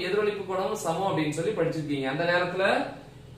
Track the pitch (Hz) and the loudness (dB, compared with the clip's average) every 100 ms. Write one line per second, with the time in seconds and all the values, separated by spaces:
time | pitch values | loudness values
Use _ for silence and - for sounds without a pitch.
0 | 180 202 208 202 180 185 196 214 170 165 | 0 2 2 0 -2 -2 0 -2 -2 0
1 | 190 160 151 156 208 175 160 160 143 139 | 2 2 0 0 0 2 0 0 -2 -2
2 | 131 151 175 180 175 185 202 277 - - | 0 0 2 2 2 2 2 2 0 -8
3 | - - - | -16 -18 -18